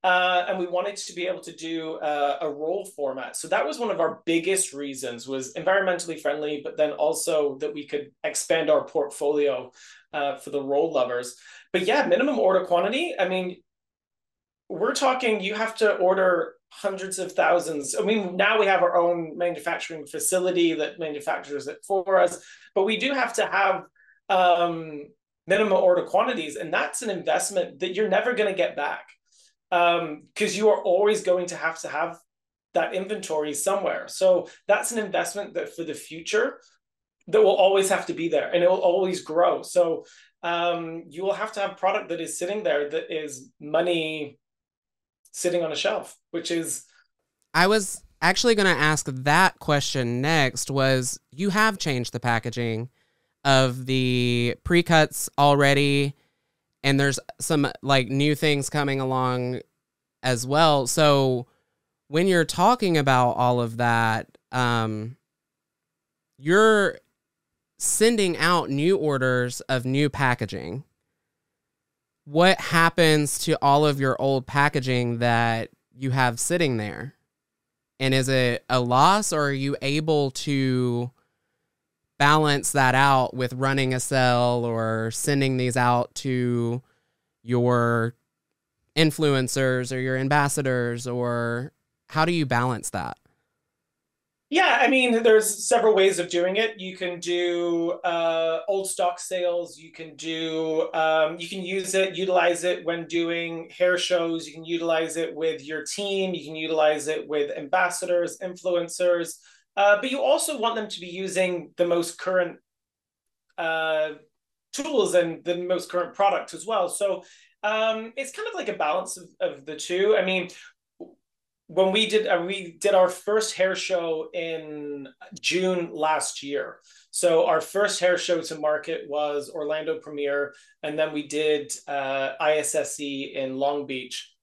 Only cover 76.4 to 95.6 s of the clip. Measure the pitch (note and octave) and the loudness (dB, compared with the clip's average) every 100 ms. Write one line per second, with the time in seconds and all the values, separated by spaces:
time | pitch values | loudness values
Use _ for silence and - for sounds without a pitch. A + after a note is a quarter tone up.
76.4 | - F3 D#3 A#2 G#2+ A#1+ C#3+ _ _ _ | -2 0 0 0 -4 -8 -12 _ _ _
77.4 | _ _ _ _ _ _ C3 C3+ C3 C3 | _ _ _ _ _ _ 0 2 2 2
78.4 | B2 A#2+ _ B2+ B2 B2 D#3+ G3+ G#3 D#3 | 2 0 _ 0 2 6 6 4 2 0
79.4 | C#3+ C3+ C#3 C#3 C#3 D3 D#3 D3+ C#3 - | 0 -2 -2 -2 -2 -2 0 0 0 -2
80.4 | - C#3 C3 B2+ B2 A#2+ B2 _ _ _ | -2 0 2 2 0 -2 -6 _ _ _
81.4 | _ _ _ _ _ _ _ _ C#3+ D3+ | _ _ _ _ _ _ _ _ 4 6
82.4 | D3+ C#3+ - C#3+ C3 B2+ C#3 C3+ B2+ B2+ | 4 2 0 2 4 6 6 4 2 -2
83.4 | B2 B2+ C3+ C3+ C3 B2+ - C3+ B2+ B2 | -4 -2 0 0 0 -2 0 2 4 4
84.4 | B2 A#2+ A#2+ A2+ A2+ A2 A2+ - - C#3+ | 2 2 -2 -2 -2 -2 -4 -4 0 2
85.4 | C3+ B2+ B2+ B2 B2 B2 A#2+ - C#3 B2+ | 2 0 0 2 4 2 0 -6 -4 -2
86.4 | B2 A#2+ A#2 A#2+ _ _ _ _ _ _ | 0 0 -2 -4 _ _ _ _ _ _
87.4 | A2+ B2 B2 B2 A#2 A#2 A2+ - _ _ | -2 0 2 4 2 2 -2 -6 _ _
88.4 | _ _ _ _ _ - D#3+ C#3+ D3+ C3+ | _ _ _ _ _ 2 2 2 2 2
89.4 | B2+ - C3 B2+ B2+ C3 C3 C3 C3+ D3 | 0 0 0 0 -2 -4 -2 -2 2 2
90.4 | C#3+ C#3+ C3+ B2+ A#2+ A#2+ B2 B2 A#2+ A#2+ | 2 0 0 0 -2 -4 -6 -4 -2 -2
91.4 | A#2 A#2 C3+ _ _ _ _ D#3 D#3+ E3+ | -2 -4 -6 _ _ _ _ 0 2 2
92.4 | C#3+ A#2+ B2 A#2 - G2 C2 - _ _ | 0 2 2 -2 -4 -6 -8 -10 _ _
93.4 | _ _ _ _ _ _ _ _ _ _ | _ _ _ _ _ _ _ _ _ _
94.4 | _ D#4 F4+ A#3+ A#3+ C4 B3 A3+ A3 A3 | _ 2 2 4 4 4 2 4 6 6
95.4 | G#3+ - | 4 -4